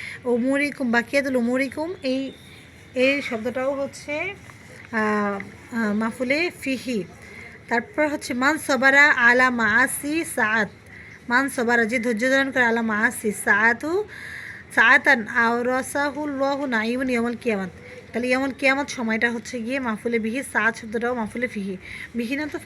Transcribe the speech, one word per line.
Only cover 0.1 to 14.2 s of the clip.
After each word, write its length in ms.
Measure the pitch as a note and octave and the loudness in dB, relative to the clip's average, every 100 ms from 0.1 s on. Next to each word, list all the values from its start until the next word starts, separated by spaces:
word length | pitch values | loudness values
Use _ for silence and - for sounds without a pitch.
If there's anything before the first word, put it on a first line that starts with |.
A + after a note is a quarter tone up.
| - | -8
উমুরিকুম, 680 | B3 A#3+ B3+ C#4 C#4+ - B3 | -2 0 2 2 0 -2 0
বাকিয়াতুল 460 | A#3 A#3 C#4 C4+ B3+ | 0 2 0 2 0
উমুরিকুম, 580 | A#3 C4 C4+ D4 D#4+ G4 | 2 0 -2 -4 -6 -4
এই, 300 | C4+ C4 C4+ - - - - - - | -2 -2 -4 -10 -20 -20 -20 -20 -8
এই 280 | B3+ C4 C#4+ | 2 2 2
শব্দটাও 520 | - A3+ A#3+ B3+ C4+ | -2 -6 -4 -4 -2
হচ্ছে, 600 | C#4 C#4 - - D4+ F#4 F#4+ - - - - - | -2 -6 -8 -8 -6 -6 -10 -16 -20 -20 -20 -6
আহ, 60 | A3+ G#3+ G#3 G3+ G3 - - - A#3 | -2 0 2 0 -4 -8 -16 -8 -4
আহ, 180 | G#3+ | -2
মাফুলে 560 | G#3 A3+ A3 B3+ D4 F4 - | 0 -2 -2 0 0 -2 -4
ফিহি। 440 | C4+ B3+ C4 A3 F3 - - - - - - | -4 -4 -4 -6 -6 -12 -20 -18 -18 -16 -4
তারপর 400 | A#3 A3+ - D4+ | -4 -2 0 0
হচ্ছে 260 | D4 - | -2 -6
মান 240 | B3 C4+ D#4 | 0 2 2
সবারা 520 | - C4 C4+ C#4 D4 | 0 4 6 8 6
আলা 400 | C#4 A#3+ B3 B3+ | 6 6 6 4
মাআসি 720 | A#3+ A3 A3+ B3+ - C#4+ D#4+ D#4+ | 4 2 4 2 -2 -4 -4 -4
সাআত, 340 | - G#3+ A3+ G3 - - - - - - | -2 0 2 0 -6 -20 -20 -20 -14 0
মান 200 | B3 C#4 | 0 0
সবারা 360 | C4+ A#3 A#3 | 0 2 2
যে 140 | A3+ B3+ | 2 0
ধৈর্য 320 | A#3+ G#3+ C4 | 0 0 2
ধারণ 200 | C4+ C4+ | 2 2
করে 140 | B3+ | 2
আলা 180 | A#3 A#3 | 2 2
মাআসি 500 | A3+ G#3+ A#3 B3 G#3+ G3 | 0 2 0 0 -4 -2
সাআতু, 600 | A#3 G3+ A3+ A#3 D4+ F#4 G#4 - | 2 4 4 2 0 -2 -2 -10